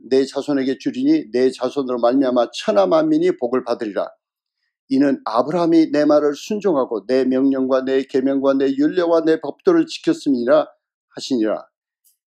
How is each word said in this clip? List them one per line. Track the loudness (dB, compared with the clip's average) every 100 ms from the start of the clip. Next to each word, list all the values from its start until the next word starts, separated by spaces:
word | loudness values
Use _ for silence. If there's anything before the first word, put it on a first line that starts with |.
| -2
내 | 0 0
자손에게 | -4 -4 -2 -2 -4
주리니 | -4 -2 0 0 0
내 | 0 0
자손으로 | 0 -4 -4 -4 0
말미암아 | 0 2 2 0 -2
천하 | -4 -2 0 2
만민이 | 2 2 2 0 -2
복을 | -2 -4
받으리라. | -2 -4 -4 -6 -6 -10 _ _ _ _ _ _ _
이는 | 0 2 0 -2
아브라함이 | -2 -2 -2 2 2 2
내 | 0 2
말을 | 2 2 -4
순종하고 | -8 -4 -2 -2 -2 -6 -2
내 | 0
명령과 | 2 2 0 0 0 0 0
내 | -2
계명과 | 0 -2 0 0 0 0
내 | 0 0
율례와 | 0 0 2 2 2
내 | 0
법도를 | -4 -2 2 2 0
지켰음이니라 | -4 -4 -2 -2 0 2 2 2 _ _ _ _ -16
하시니라. | -4 0 0 -2 -6 _ _ _ _ _ _